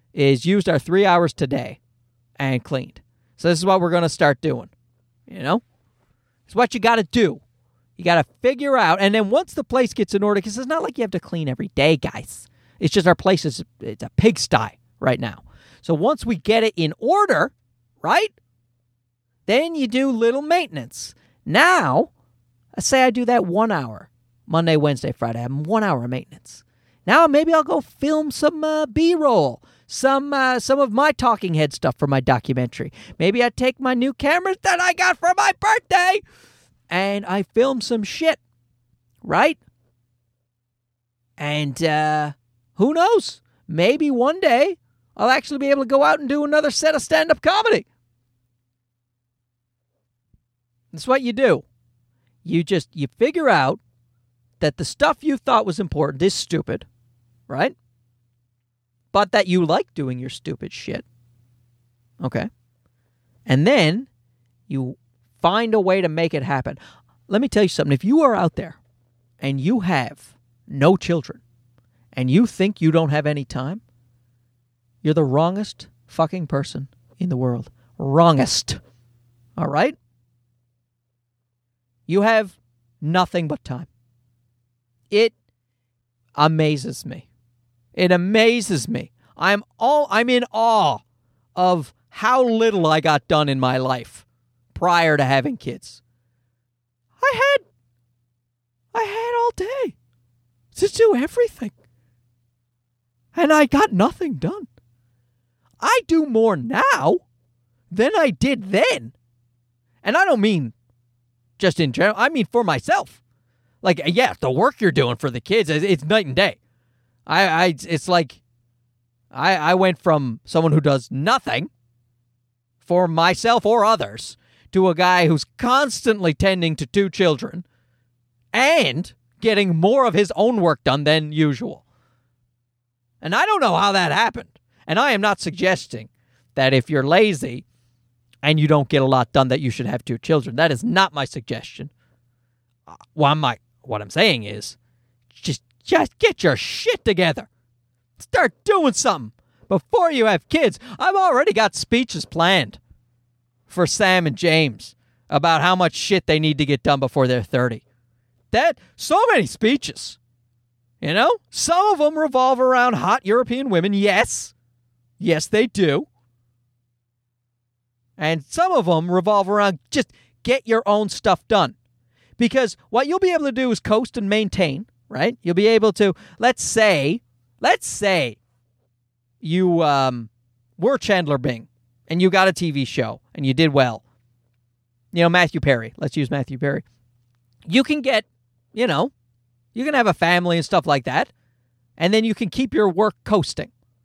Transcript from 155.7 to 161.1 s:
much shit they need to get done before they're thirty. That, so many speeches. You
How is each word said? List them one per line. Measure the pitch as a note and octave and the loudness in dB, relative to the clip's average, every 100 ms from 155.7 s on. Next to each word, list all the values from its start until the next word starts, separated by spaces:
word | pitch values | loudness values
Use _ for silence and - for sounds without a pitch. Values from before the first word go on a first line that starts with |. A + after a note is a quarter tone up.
much | F#3 E3+ | 2 0
shit | - - F#3+ - | -2 -2 -2 0
they | D#3 | 0
need | D#3 C#3+ | 0 0
to | C#3+ | -2
get | C#3 | 0
done | - C#3 | 0 0
before | C3+ D3 B2+ | 0 0 0
they're | B2 | 0
thirty. | G2 B2+ B2 A2 _ _ _ _ _ _ _ | -2 -2 -2 -6 _ _ _ _ _ _ _
That, | A3 E4 - _ _ | 0 0 -2 _ _
so | - F#4 A#4 | -2 2 4
many | F4 D#3+ | 2 0
speeches. | - A3 C#4 - - - - _ _ _ _ _ _ _ _ | -2 0 0 -4 -14 -18 -18 _ _ _ _ _ _ _ _
You | - | -4